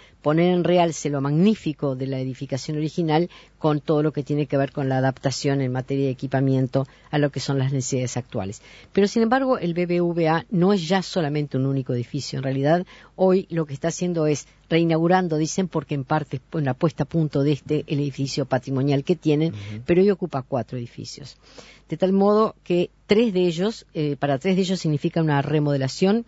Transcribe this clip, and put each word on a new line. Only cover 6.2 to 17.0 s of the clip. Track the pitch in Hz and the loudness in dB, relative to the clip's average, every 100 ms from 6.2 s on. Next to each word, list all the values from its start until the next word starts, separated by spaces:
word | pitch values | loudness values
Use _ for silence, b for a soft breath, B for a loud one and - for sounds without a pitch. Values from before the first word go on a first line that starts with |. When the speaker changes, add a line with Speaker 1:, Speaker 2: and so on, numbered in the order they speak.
| 135 131 135 131 131 135 131 b b | -4 0 2 2 0 -2 -4 b b
Speaker 1:
a | 147 | -2
lo | 143 | 0
que | 135 | -2
son | - 139 | -4 -2
las | 131 | 0
necesidades | 135 127 131 123 123 | -2 -2 -4 -4 -6
actuales. | - 117 95 104 B B B | -6 -6 -6 -10 B B B
Pero, | - 196 | 0 2
sin | 233 | 2
embargo, | 226 262 262 254 | 2 2 2 0
el | 175 | -2
B | 170 175 | -2 0
B | 175 | 0
V | 175 170 160 | 0 0 0
A | 160 - | 0 0
no | 180 180 | 2 2
es | 208 156 | 2 0
ya | 190 | -2
solamente | 170 185 147 151 147 135 | 0 -2 -2 -2 -2 -2
un | 135 | 0
único | 135 127 | -2 -2
edificio. | 123 123 147 - 139 | -4 -4 -8 -8 -6
En | |
realidad, | 135 135 139 175 180 B B - | -4 0 2 2 0 B B 0
hoy | 185 185 - | 4 4 0
lo | 165 156 | -4 -4
que | |
está | 135 165 | -4 -6
haciendo | - 180 165 151 | -2 -2 0 0
es | 143 - b _ | 0 -4 b _
reinaugurando, | 165 170 160 170 185 180 156 | 2 4 2 4 4 2 0
dicen, | 156 - 185 | -2 -2 -2
porque | 165 139 143 | -4 -4 -6
en | 131 | -2
parte | 156 151 135 | -2 -2 -8
es | - 165 | -6 -4
la | 139 127 | -2 0
puesta | 165 - | -2 -2